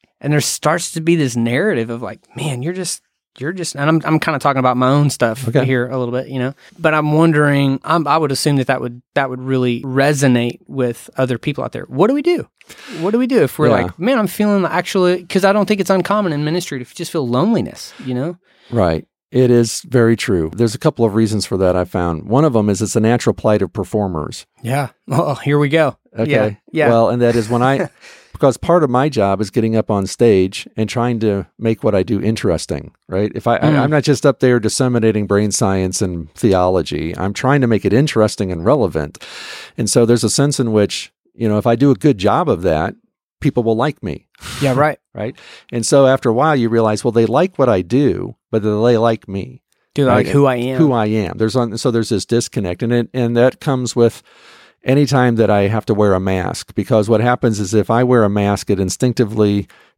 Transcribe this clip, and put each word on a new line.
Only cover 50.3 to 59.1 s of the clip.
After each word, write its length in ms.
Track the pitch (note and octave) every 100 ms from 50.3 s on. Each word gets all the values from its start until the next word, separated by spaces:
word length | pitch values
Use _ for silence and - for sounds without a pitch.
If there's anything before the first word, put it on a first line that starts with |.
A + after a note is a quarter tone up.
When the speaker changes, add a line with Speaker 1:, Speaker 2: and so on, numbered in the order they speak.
Speaker 1:
who 140 | C#3+ C#3+
I 80 |
am? 240 | B2 B2 C3
Speaker 2:
Who 140 | D#3
I 140 | B2 G#2+
am. 320 | A2 F#2+ -
There's 180 | A2 B2+
on, 200 | A#2+ A2
so 140 | C3+
there's 200 | A#2 A2
this 140 | G2+
disconnect. 600 | - A#2 - - F#2+ F2
And 80 | A#2
it, 160 | A#2+ A#2
and 240 | C3 A#2 A#2+
that 220 | B2+ -
comes 380 | - C3 B2 -
with 260 | A#2 - _ _ - - - _
any 220 | - C3+ C#3
time 280 | C3+ B2 A2+
that 140 | G#2+
I 120 | G#2
have 220 | G2 A2 -
to 80 |
wear 200 | G#2 G#2
a 60 | F#2+
mask, 520 | F#2+ F#2+ F2+ - - -
because 320 | G2 A2+ G#2
what 120 | A2
happens 380 | A#2+ B2 A#2+ G#2
is 160 | F#2+
if 160 | G#2+ G2
I 140 | A2+
wear 180 | B2 B2
a 60 | G#2
mask, 400 | G#2 G2+ G2+ -
it 80 | G2
instinctively 880 | F#2+ - B2+